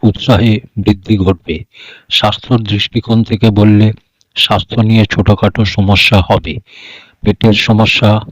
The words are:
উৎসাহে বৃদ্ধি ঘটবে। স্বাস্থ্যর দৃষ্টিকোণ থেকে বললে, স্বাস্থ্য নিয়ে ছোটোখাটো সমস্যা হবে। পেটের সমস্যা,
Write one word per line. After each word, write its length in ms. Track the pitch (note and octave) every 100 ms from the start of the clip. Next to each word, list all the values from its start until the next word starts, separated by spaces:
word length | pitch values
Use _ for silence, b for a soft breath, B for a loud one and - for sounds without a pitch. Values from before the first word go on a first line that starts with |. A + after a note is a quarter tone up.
উৎসাহে 500 | A2+ - - A#2 A#2 G#2+ - -
বৃদ্ধি 400 | G2+ G2+ F#2 A2
ঘটবে। 400 | F#2 F#2 - D#2+ - B B B B
স্বাস্থ্যর 500 | - - - - B2
দৃষ্টিকোণ 560 | G#2+ G#2 - A#2+ - A2+
থেকে 240 | A2 G#2+ A2+
বললে, 360 | G#2 G#2+ G#2+ G#2+ G#2+ _ _ _ -
স্বাস্থ্য 420 | - G#2 - -
নিয়ে 220 | A2 A2+ G#2+
ছোটোখাটো 560 | - G2 G#2 G#2 -
সমস্যা 540 | G#2 - G2 G2 - G2+
হবে। 340 | F2+ G2 - - - B B B B B
পেটের 360 | G#2 G2+ A2+ G#2
সমস্যা, 500 | - G#2+ A2 - G#2+ G#2+ -